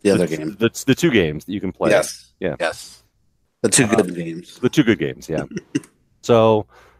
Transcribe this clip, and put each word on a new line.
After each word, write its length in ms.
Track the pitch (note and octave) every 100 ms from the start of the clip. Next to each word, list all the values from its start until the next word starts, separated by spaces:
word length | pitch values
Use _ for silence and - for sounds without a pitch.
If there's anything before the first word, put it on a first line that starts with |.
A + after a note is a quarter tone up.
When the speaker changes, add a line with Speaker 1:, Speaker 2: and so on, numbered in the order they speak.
Speaker 1:
the 80 | G2+
other 160 | F#2 E2+
Speaker 2:
the, 100 | D#2+
Speaker 1:
game. 200 | D#2 F#2+
Speaker 2:
the, 260 | A2+ - -
the 80 |
two 160 | C3 E3+
games 340 | A2+ D#2+ D2+
that 80 | -
you 80 | G2
can 120 | F#2
play. 180 | - E2
Speaker 1:
Yes. 420 | F#2 D#2 - _ _
Speaker 2:
Yeah. 160 | F#2 C#2+
Speaker 1:
Yes. 460 | E2 D#2 - - _ _ _ _ _ _
The 60 | A2
two 160 | A#2
Speaker 2:
Uh, 180 | A2 G#2+
Speaker 1:
good 120 | F2+ F2
games. 420 | E2 E2 - -
Speaker 2:
the 100 | B2+
two 140 | -
good 160 | A2+ G#2
games, 300 | C#2+ B1 -
yeah. 160 | D#2 D2
Speaker 1:
<laughs> 760 | - _ - - _ _ _
Speaker 2:
So, 440 | - A#2 A2 G#2+ - _ _